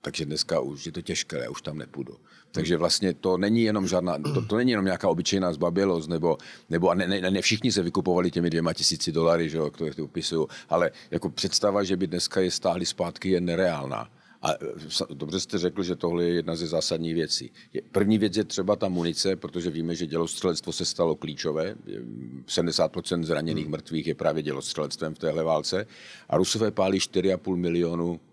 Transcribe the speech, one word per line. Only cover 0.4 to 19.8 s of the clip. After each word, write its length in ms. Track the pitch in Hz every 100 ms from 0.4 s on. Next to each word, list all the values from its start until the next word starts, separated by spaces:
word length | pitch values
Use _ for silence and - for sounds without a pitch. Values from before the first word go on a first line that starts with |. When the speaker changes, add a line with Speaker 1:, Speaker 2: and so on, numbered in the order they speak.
| - 80
Speaker 1:
už 260 | 65 71 82
je 60 |
to 100 | 80
těžké, 360 | 80 82 - 71
já 60 | 60
už 120 | 71
tam 160 | - 76
nepůjdu. 360 | 60 - 62 - _ - _
Takže 260 | - 80 85
vlastně 360 | 85 - 95
to 240 | 80 95 92
není 260 | 101 113
jenom 240 | 110 104 95
žádná, 300 | 90 90 76 78
to, 80 | 139 110
to 120 | 107
není 140 | 123
jenom 140 | 110 95
nějaká 240 | 90 98
obyčejná 440 | 82 82 98 90
zbabělost, 540 | 76 87 87 98 85 78
nebo, 300 | 82 85 76 - - -
nebo 200 | 82 87
a 40 |
ne, 140 | 90 90
ne, 240 | 98 92
ne 100 | 98
všichni 300 | - 110 127
se 100 | 104
vykupovali 500 | 87 95 90 87 90
těmi 180 | 87 85
dvěma 240 | 82 82
tisíci 380 | 78 - 80 -
dolary, 380 | 80 82 85 82
že 80 | 80
jo, 60 | 73
jak 120 | -
to, 80 | 80
jak 100 | 71
to 80 |
upisuju. 440 | 73 - - 82 76 - -
Ale 220 | 82 85 - -
jako 180 | 82 87
představa, 540 | - 98 - 104 101
že 140 | 95 92
by 100 | 90
dneska 340 | 87 - -
je 100 | 92
stáhli 340 | - 90 87 87
zpátky, 440 | - 85 - 95
je 120 | 90
nereálná. 680 | 87 85 92 76 69 58 57 _ - -
A, 100 | -
e, 40 | 78 - - 76
sa-, 200 | - -
dobře 260 | 71 76 92
jste 180 | - 101
řekl, 260 | 87 104
že 120 | 90 90
tohle 280 | 87 87
je 100 | 87
jedna 220 | 87 80 82
ze 120 | 85
zásadních 460 | 82 - 82 82
věcí. 380 | 82 78 - - - -
Je, 80 | - -
první 260 | 98 101 107
věc 200 | 101 92
je 60 |
třeba 320 | 101 - 95 104
ta 140 | 98
munice, 460 | 87 85 80 98 92
protože 340 | 85 90 85
víme, 260 | 78